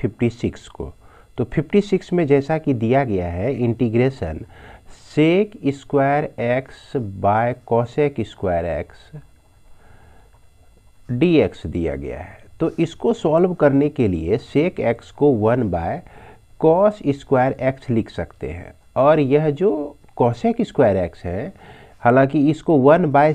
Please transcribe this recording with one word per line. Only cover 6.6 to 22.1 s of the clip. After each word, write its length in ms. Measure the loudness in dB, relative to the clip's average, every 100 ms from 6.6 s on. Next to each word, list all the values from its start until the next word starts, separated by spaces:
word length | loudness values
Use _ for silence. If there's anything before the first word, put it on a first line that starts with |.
| -4 -14 -10 -8 -8 -4
by 320 | 0 0 0 -4 -2
cosec 520 | -2 -2 -2 -2 -2
स्क्वायर 440 | -8 -6 -2 -2 -2 -6
x 400 | -8 -16 -20 -20 -20 _ _ _ -20 -20 -20 -20 -20 -20 -20 _ -20 _ _ _ _ -18 -8
dx 580 | -2 2 4 2 -2 -8
दिया 300 | -4 -4 -6
गया 220 | -10 -12
है, 200 | -16 -20 -18 -6
तो 100 | -4 -2
इसको 340 | -4 -2 -4
सॉल्व 420 | -2 0 2 2
करने 340 | 2 2 4 2
के 180 | 0 0
लिए 300 | 0 -2 -4
sec 420 | -2 -2 0 -2 -2
x 240 | -4 -8
को 200 | 0 2
वन 380 | 2 2 0 0
by 280 | -2 -4 -6 -10 -20 -20 -20 _ -2
cos 420 | 2 4 2 0 -4
स्क्वायर 440 | -4 0 0 0 -2 -4
x 200 | -4 -2
लिख 200 | -2 -2
सकते 400 | -6 -10 -10 -12
हैं 220 | -12 -16 -20 _ 0
और 240 | 4 4
यह 300 | 4 2 2
जो 180 | 0 0 -2 -6 -14 _ -2
cosec 440 | 0 0 -2 -2
स्क्वायर 420 | -2 2 2 2 -2
x 180 | -6
है, 280 | -8 -8 -8 -12 -20 -20 -20 -4
हालांकि 480 | 2